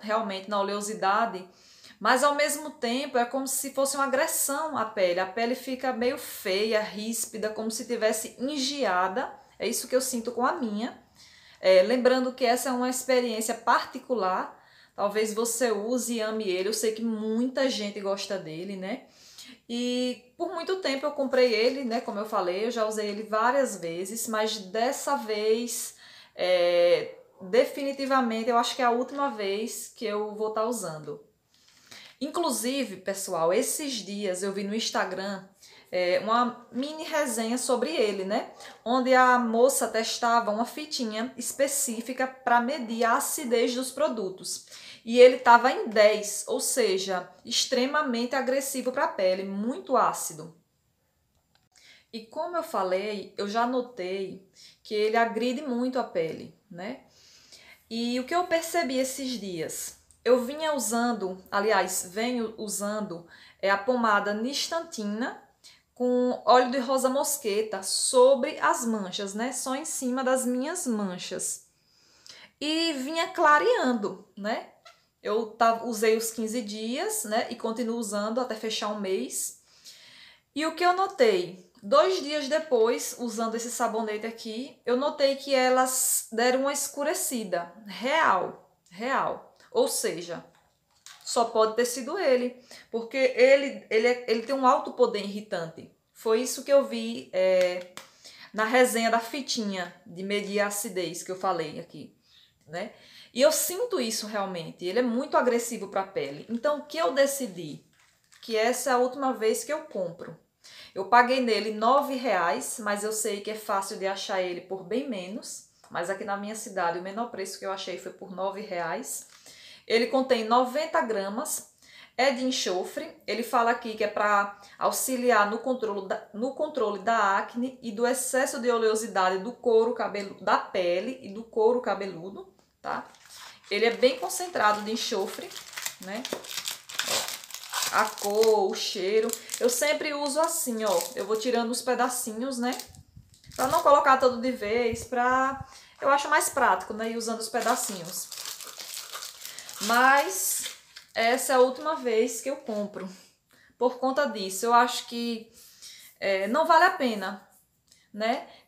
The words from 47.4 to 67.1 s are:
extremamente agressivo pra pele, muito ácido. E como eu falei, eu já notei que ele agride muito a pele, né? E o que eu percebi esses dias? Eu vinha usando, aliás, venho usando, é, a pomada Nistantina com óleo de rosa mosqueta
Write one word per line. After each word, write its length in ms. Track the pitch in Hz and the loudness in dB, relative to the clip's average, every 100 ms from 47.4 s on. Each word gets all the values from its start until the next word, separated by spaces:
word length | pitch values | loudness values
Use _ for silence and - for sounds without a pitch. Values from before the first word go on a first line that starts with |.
extremamente 920 | - - - 240 262 294 285 233 247 277 | -4 -2 0 0 2 0 0 -2 -2 -2
agressivo 560 | 247 277 269 262 247 | 0 0 -2 -4 -2
pra 160 | 277 320 | 0 -2
pele, 340 | - 185 190 | 2 0 0
muito 540 | 196 196 226 359 320 240 | -4 -4 -4 -6 0 2
ácido. 600 | 170 151 - 156 165 - _ _ _ _ _ _ _ _ _ _ _ _ - - _ | 2 0 -6 -10 -16 -18 _ _ _ _ _ _ _ _ _ _ _ _ -20 -20 _
E 120 | 226 | -16
como 320 | 220 302 339 339 | -12 -8 -6 -4
eu 60 | |
falei, 720 | 320 214 185 190 208 208 - - | -4 -2 0 0 -2 -6 -8 -8
eu 120 | 202 | -4
já 180 | 226 240 | 0 0
notei 800 | 254 247 - 180 196 185 185 - - - _ | 0 -4 -6 -6 -4 -6 -10 -18 -20 -20 _
que 140 | - | -6
ele 220 | 214 214 226 | 0 2 4
agride 460 | 226 208 247 254 | 2 0 -2 -2
muito 360 | 294 240 254 262 | -4 -4 -2 -2
a 60 | |
pele, 520 | - 180 160 - 165 - - | -2 -2 -4 -6 -14 -20 -18
né? 300 | 175 202 269 _ _ - - - - - - - | -12 -10 -12 _ _ -20 -20 -20 -20 -20 -20 -10
E 300 | 226 233 247 | -4 -2 -2
o 40 | |
que 100 | 254 | 0
eu 100 | 339 | -2
percebi 520 | 359 330 330 339 262 262 | 0 0 0 -2 0 0
esses 440 | 262 - 262 233 | -2 -4 -6 -6
dias? 600 | 196 170 131 - - - _ _ | -6 -6 -6 -8 -10 -14 _ _
Eu 200 | 226 247 | 4 4
vinha 280 | 240 302 311 | 2 -4 -2
usando, 720 | 285 208 233 240 214 190 190 - | -2 0 0 0 -2 -4 -8 -4
aliás, 580 | 202 214 196 185 - 180 | 0 2 2 2 -2 -6
venho 460 | 196 240 240 220 - | -4 -2 -2 -4 -6
usando, 680 | 208 185 202 214 185 165 - - - _ | -8 -4 -4 -4 -6 -8 -14 -20 -20 _
é, 80 | 190 | 0
a 80 | 202 | 2
pomada 560 | - 247 226 202 202 | 2 2 4 4 2
Nistantina 1120 | 208 247 285 - 330 330 - 202 214 294 - - _ - - _ | -2 -2 -4 -4 -4 -6 -6 -6 -4 -6 -8 -18 _ -20 -20 _
com 460 | - 247 247 247 - - | -2 2 2 2 2 6
óleo 240 | 254 254 | 6 6
de 80 | 269 | 0
rosa 300 | 233 262 | 0 0
mosqueta 720 | 254 | 2